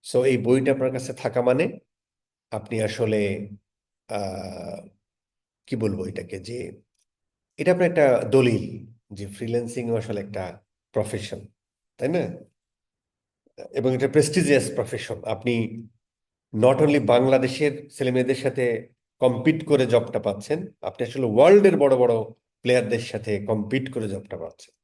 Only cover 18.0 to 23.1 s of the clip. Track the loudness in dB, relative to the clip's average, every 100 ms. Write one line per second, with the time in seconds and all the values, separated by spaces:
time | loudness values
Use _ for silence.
18 | 0 0 0 -2 -2 -2 -2 -2 -8 _
19 | _ _ 0 2 0 0 2 2 4 2
20 | 0 -4 -4 -6 -6 -6 -6 _ -14 -8
21 | -8 -4 0 6 8 10 8 4 4 6
22 | 4 2 -2 -14 _ _ 2 2 2 -4
23 | -4